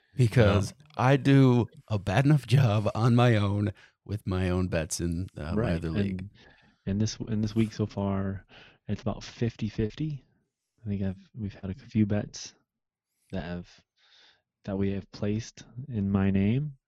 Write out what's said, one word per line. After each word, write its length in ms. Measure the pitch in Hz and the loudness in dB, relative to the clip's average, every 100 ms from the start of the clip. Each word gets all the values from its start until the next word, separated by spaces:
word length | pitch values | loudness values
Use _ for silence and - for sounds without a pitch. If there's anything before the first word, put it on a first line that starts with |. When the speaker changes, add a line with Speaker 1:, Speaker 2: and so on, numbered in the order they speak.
| _ - | _ 0
Speaker 1:
because 560 | 117 127 104 98 98 | 2 6 6 4 0
Speaker 2:
No. 320 | - - - | -6 -12 0
Speaker 1:
I 140 | 120 143 | 2 4
do 500 | 139 139 131 120 107 - - | 6 6 8 6 2 -6 -8
a 120 | 107 | -6
bad 260 | 92 98 135 | -2 2 4
enough 220 | 147 - | 2 4
job 420 | 135 131 107 104 101 | 4 4 2 0 0
on 200 | 123 120 | 2 4
my 200 | 120 110 | 4 4
own 360 | 101 104 104 - - _ - | 2 0 -2 -4 -14 _ -10
with 180 | 101 - | -8 -4
my 240 | 92 92 | -2 0
own 180 | 92 92 | 0 0
bets 320 | 87 78 - | -2 -4 -4
in, 280 | 85 85 92 - | -4 -4 -6 -8
uh, 160 | 73 | -6
my 80 | 101 | -2
Speaker 3:
Right, 120 | 120 85 | 0 -2
Speaker 1:
other 140 | 82 | -2
league. 320 | 104 101 92 | -2 -2 -4
Speaker 3:
and, 80 | 95 _ - _ _ _ - | -10 _ -20 _ _ _ -6
and 160 | 98 | -2
this, 160 | 110 - - | -2 -4 -6
in 140 | 107 | -4
this 140 | 107 110 | -2 0
week 180 | 107 | -2
so 120 | - 104 | -2 -6
far, 600 | - 98 98 98 95 - - - _ - | -4 -4 -4 -6 -8 -14 -20 -20 _ -10
it's 140 | 104 | -6
about 220 | 107 - | -6 -8
fifty 440 | - - 117 - 107 | -10 -4 -4 -4 -6
fifty. 540 | - 107 - 156 143 _ _ _ _ _ _ 107 | -2 -4 -4 -8 -8 _ _ _ _ _ _ -6
I 40 | |
think 120 | 101 | -4
I've, 140 | 98 92 - 123 | -4 -6 -12 -10
we've 160 | 101 - | -10 -10
had 80 | 95 | -12
a 40 | |
few 320 | 95 - 107 104 | -12 -4 0 2
bets 480 | 104 - - - - _ _ _ _ _ _ _ | 0 -6 -12 -18 -20 _ _ _ _ _ _ _
that 120 | 95 | -10
have, 240 | 82 87 87 - _ _ _ _ _ _ _ _ | -8 -10 -14 -20 _ _ _ _ _ _ _ _
that 140 | - 98 | -6 -2
we 140 | 98 | -2
have 200 | 98 - | -2 -8
placed 520 | - 104 107 - - - 120 143 | -6 -4 -4 -6 -14 -20 -16 -8
in 200 | 113 98 | -2 0
my 220 | 98 98 | 2 2
name. 420 | 98 98 127 151 139 | 2 2 0 -2 -10